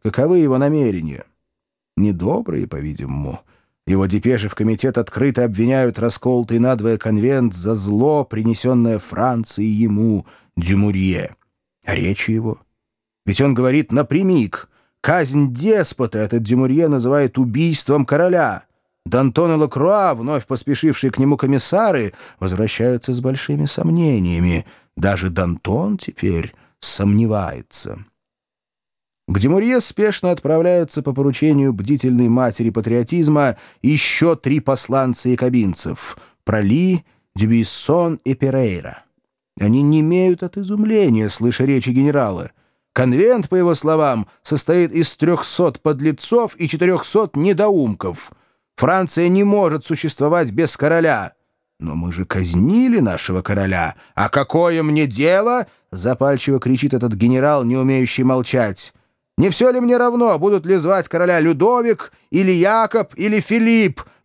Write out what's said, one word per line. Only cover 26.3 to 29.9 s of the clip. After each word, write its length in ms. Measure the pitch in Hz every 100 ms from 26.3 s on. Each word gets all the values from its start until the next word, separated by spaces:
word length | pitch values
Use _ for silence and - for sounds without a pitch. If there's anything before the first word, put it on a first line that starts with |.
| 85 78 - _ _
сомневается. 1200 | - - 101 104 113 107 87 64 - - - 50 101 _ _ _ _ _ _ _ _ _ _ _ -
К 100 | 95
Дюмурье 420 | 131 190 226 254
спешно 520 | -